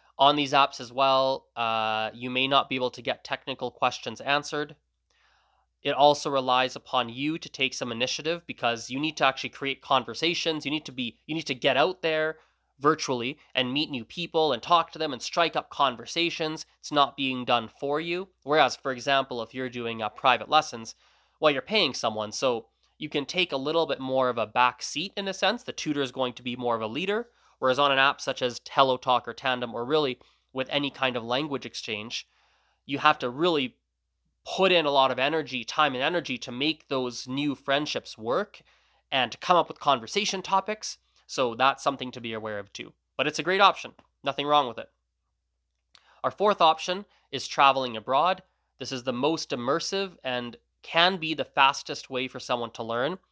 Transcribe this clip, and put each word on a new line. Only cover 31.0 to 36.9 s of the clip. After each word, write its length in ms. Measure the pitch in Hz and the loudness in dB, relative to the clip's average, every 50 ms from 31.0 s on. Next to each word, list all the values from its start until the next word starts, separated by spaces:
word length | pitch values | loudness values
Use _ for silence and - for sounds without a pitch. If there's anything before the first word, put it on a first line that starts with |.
| 131 127 120 | -2 0 0
of 80 | 120 113 | -2 -2
language 420 | 117 123 135 156 147 139 123 - | -2 -2 -2 -2 -2 -6 -6 -8
exchange, 600 | 120 - - - 123 107 104 107 120 - - - _ _ _ _ _ _ _ _ _ _ _ _ | -10 -10 -10 -8 -8 -8 -8 -8 -8 -10 -10 -12 _ _ _ _ _ _ _ _ _ _ _ _
you 120 | - 139 139 | -8 -2 2
have 200 | - 151 190 - | 4 4 4 2
to 100 | 135 123 | -2 -6
really 480 | 123 139 170 180 165 143 131 120 - _ _ _ _ _ _ _ _ _ _ _ _ _ _ | -2 0 2 2 2 2 0 -2 -6 _ _ _ _ _ _ _ _ _ _ _ _ _ _
put 260 | - - - 190 185 | -8 0 2 4 6
in 140 | 180 170 156 | 6 4 4
a 40 | 143 | 4
lot 200 | 143 139 135 131 | 4 4 4 4
of 80 | 123 123 | 2 0
energy, 460 | 135 143 165 160 147 127 131 123 110 | 0 0 0 -2 -2 -4 -6 -8 -8
time 300 | - - 156 151 143 127 | -2 0 2 2 2 2
and 80 | 127 | 0
energy 360 | 135 160 180 170 139 - 127 117 | -2 0 0 -2 -2 -4 -6 -6
to 120 | - 127 | -8 -8
make 360 | 120 123 143 156 160 - _ | -6 -2 -2 -2 -2 -4 _
those 400 | - | -4